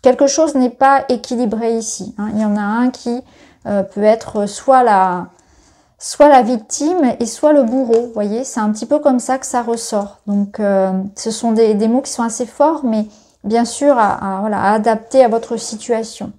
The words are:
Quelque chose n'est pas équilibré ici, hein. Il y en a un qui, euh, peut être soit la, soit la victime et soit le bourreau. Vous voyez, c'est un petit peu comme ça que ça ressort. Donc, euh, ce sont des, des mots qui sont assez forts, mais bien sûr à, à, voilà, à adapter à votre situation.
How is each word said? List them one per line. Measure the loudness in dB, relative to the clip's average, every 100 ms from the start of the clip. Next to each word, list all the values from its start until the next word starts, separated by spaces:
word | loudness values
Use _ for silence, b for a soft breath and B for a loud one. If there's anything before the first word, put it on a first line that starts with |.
Quelque | 2 4 2
chose | 2 0
n'est | 2 -2
pas | 2 2 2 0
équilibré | -4 -4 -4 -2 -2 -2 -4
ici, | -6 -10 -12 -8
hein. | -6
Il | -2
y |
en | -2 -2
a |
un | -2 0 0
qui, | -2 -6 -6 b b b b -4
euh, | -4
peut | -4 0
être | 2 2 -2 -4 -4
soit | -4 2 4
la, | 6 4 2 -2 -8 b b b b b b b
soit | -16 4 6
la | 6
victime | 4 -2 -6 -4 -2 2 0 0
et | -6
soit | 0 2
le | 4
bourreau. | 4 0 2 0 0
Vous |
voyez, | -4 -4 -4
c'est | -6 -4
un | -2
petit | -2 -2
peu | 0
comme | 2 0
ça | 0 -4
que | -2
ça | -4
ressort. | -2 -6 -4 -4 -6 -10 -4
Donc, | -2 -2 -2
euh, | 0 2 0 -2 -6
ce | -8 -8
sont | -4 0
des, | 2 2
des | 2 2
mots | 0
qui | -2
sont | -6
assez | -6 -4 -8
forts, | 0 0 2
mais | -2 -2 -4 B B B
bien | -2 0 0
sûr | 0 2 4
à, | 2 0 -6 -6
à, |
voilà, | -4 -2
à | 0
adapter | 2 0 -2 0 2
à | 4
votre | 2 -4 -8
situation. | -8 -12 -4 -4 -4 -10 -14